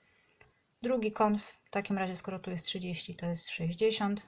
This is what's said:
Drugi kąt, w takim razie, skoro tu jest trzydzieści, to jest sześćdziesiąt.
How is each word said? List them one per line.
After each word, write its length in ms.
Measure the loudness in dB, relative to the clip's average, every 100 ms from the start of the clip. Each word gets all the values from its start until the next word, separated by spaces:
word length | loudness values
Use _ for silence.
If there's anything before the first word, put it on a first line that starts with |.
| _ _ _ _ -20 _ _ _
Drugi 300 | 0 2 2
kąt, 300 | 4 4 4
w 280 | 0 -16 -4
takim 280 | -2 0 0
razie, 180 | 0 -2
skoro 240 | -4 -6
tu 120 | -4
jest 140 | -2 -2
trzydzieści, 500 | -2 -4 -4 -4 -4
to 100 | -4
jest 240 | -2 -4
sześćdziesiąt. 800 | -2 -2 2 2 4 2 0